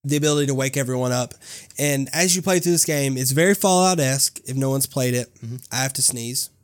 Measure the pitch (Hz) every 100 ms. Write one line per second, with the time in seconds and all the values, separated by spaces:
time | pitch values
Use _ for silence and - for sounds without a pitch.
0 | 139 147 151 147 139 135 135 139 127 127
1 | 127 123 120 - - - - - 147 139
2 | 135 156 185 180 185 185 170 170 - 147
3 | 139 131 131 135 180 202 202 185 185 180
4 | 135 135 - - - 131 135 135 135 139
5 | 123 123 120 _ 117 127 - 120 131 135
6 | - 120 117 131 - _